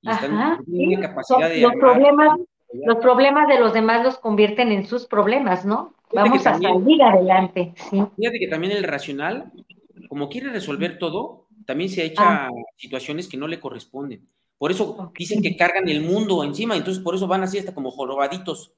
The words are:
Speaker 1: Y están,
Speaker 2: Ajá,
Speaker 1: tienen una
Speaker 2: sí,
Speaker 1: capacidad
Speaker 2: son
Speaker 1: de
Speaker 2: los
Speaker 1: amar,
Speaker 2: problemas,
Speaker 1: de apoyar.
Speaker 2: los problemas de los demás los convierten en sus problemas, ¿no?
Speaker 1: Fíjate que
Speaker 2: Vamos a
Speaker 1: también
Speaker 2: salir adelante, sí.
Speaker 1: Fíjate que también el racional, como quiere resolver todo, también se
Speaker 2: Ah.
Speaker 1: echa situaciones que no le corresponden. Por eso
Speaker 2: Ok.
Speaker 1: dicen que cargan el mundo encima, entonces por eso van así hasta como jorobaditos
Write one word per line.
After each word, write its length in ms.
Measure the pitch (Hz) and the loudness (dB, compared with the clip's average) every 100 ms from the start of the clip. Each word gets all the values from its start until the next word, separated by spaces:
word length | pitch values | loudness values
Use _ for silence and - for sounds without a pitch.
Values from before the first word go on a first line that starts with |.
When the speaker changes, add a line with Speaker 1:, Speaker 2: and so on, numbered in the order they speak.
Speaker 1:
Y 100 | - | -4
están, 260 | 220 247 208 | -4 -2 -2
Speaker 2:
Ajá, 220 | 277 339 - | -2 -2 -4
Speaker 1:
tienen 220 | 175 311 | -2 0
una 100 | 190 | 0
Speaker 2:
sí, 100 | - | -2
Speaker 1:
capacidad 400 | - - 254 165 | -8 2 2 4
Speaker 2:
son 0 | |
Speaker 1:
de 140 | 165 | 4
Speaker 2:
los 80 | 240 | 4
Speaker 1:
amar, 80 | 247 | 6
Speaker 2:
problemas, 500 | 269 247 285 294 302 | 6 8 6 6 4
Speaker 1:
de 80 | 311 359 _ _ | 4 -2 _ _
apoyar. 280 | 247 - | -8 -2
Speaker 2:
los 40 | 226 | 2
problemas 500 | 247 247 277 285 294 | 4 6 4 4 4
de 120 | 262 | 4
los 140 | 226 | 4
demás 300 | 220 220 233 | 2 2 2
los 140 | 254 254 | 0 -2
convierten 520 | 226 208 208 214 247 | -4 2 2 2 0
en 140 | 202 196 | 0 -2
sus 200 | 240 233 | -6 -4
problemas, 580 | 208 202 254 254 185 196 | 0 2 0 0 -2 -2
¿no? 280 | 226 339 _ _ | -4 -6 _ _
Speaker 1:
Fíjate 220 | 190 214 | 2 4
que 80 | 247 | 4
Speaker 2:
Vamos 60 | - | 2
a 60 | |
Speaker 1:
también 200 | 165 190 | 0 0
Speaker 2:
salir 280 | 185 196 320 | 2 4 6
adelante, 720 | 247 196 185 185 185 - 175 - | 6 6 4 2 2 -4 -6 -8
sí. 260 | - 196 202 - | -6 -2 -2 -2
Speaker 1:
Fíjate 240 | 226 220 | -4 -4
que 80 | - | -6
también 260 | 160 180 | -4 -2
el 100 | 202 | -2
racional, 680 | 175 143 147 139 156 240 320 - - _ _ _ - | -4 -6 -8 -8 -6 -8 -12 -20 -20 _ _ _ -14
como 200 | 139 143 | -10 -8
quiere 200 | 240 269 | -8 -10
resolver 480 | 226 - 143 175 - | -10 -8 -6 -6 -6
todo, 480 | 170 175 269 - _ _ - | -8 -8 -10 -14 _ _ -10
también 240 | 135 190 | -6 -6
se 140 | 180 160 160 | -6 -6 2
Speaker 2:
Ah. 220 | 202 160 | 2 2
Speaker 1:
echa 120 | 135 120 117 _ | -4 -10 -16 _
situaciones 500 | - 135 127 151 175 | -12 -12 -8 -10 -10
que 100 | 131 | -10
no 100 | 151 | -10
le 120 | 170 | -10
corresponden. 680 | 135 113 - 131 139 - _ _ _ _ | -12 -14 -16 -14 -14 -14 _ _ _ _
Por 140 | 147 | -4
eso 260 | 185 202 - | -4 -4 -8
Speaker 2:
Ok. 200 | 180 - | -16 -10
Speaker 1:
dicen 240 | 170 214 | -4 -2
que 140 | 185 180 | -2 0
cargan 300 | 175 180 185 | -2 0 -2
el 140 | 151 | -2
mundo 420 | 160 196 214 180 | -2 -2 0 -2
encima, 320 | 143 143 226 196 | -2 -6 -4 -4
entonces 260 | 185 185 | -4 -6
por 120 | 180 185 | -6 -4
eso 120 | 185 | -2
van 160 | 190 | -2
así 140 | 185 196 | -2 -6
hasta 160 | 185 | -10
como 160 | 185 131 | -10 -10
jorobaditos 800 | 127 131 139 139 185 185 147 - | -8 -8 -4 -4 -4 -10 -12 -14